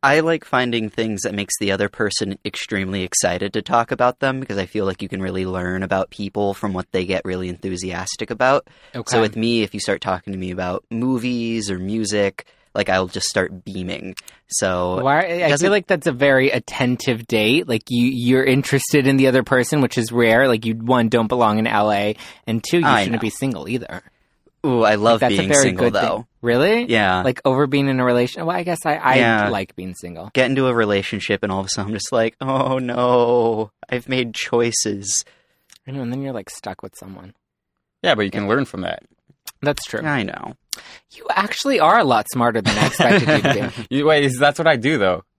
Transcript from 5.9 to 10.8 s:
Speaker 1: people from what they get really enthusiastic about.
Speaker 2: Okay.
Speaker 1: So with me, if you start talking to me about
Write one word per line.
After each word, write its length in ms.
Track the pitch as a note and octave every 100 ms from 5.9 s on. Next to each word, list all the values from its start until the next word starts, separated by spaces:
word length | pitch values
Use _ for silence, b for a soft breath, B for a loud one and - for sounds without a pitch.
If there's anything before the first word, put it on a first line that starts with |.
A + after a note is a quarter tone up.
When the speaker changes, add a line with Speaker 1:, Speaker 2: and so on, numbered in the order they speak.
| G2 F#2
Speaker 1:
people 420 | - G2+ G#2 G2+
from 220 | G2 G#2+
what 180 | F#2 F#2
they 140 | F#2+ F2+
get 180 | F#2
really 240 | F#2+ F#2 F2+
enthusiastic 840 | F2 G2 F#2 F#2 F2 F#2 - A2
about. 380 | A2+ C3 C#3 - b b
Speaker 2:
Okay. 160 | A#2+ A2+
Speaker 1:
So 120 | A#2+
with 120 | A2
me, 280 | A2+ A2+ A#2
if 100 | G#2
you 80 | G#2
start 220 | - G2
talking 320 | - F#2 -
to 40 | F#2+
me 120 | F#2
about 340 | F2+ F2+ F2+